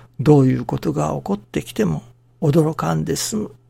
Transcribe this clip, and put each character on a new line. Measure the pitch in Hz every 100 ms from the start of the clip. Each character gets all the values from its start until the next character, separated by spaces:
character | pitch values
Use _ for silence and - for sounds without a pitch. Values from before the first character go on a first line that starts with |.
| - -
ど | 127 147
う | 131
い | 127
う |
こ | 120 135
と | 165
が | 147 151 147
起 |
こ | 131
っ | 202
て | - -
き | -
て | -
も | 190 151 - _ _ _
驚 | 160 160 156
か | 160 160
ん | 160
で | 156 -
済 | - 214
む | - -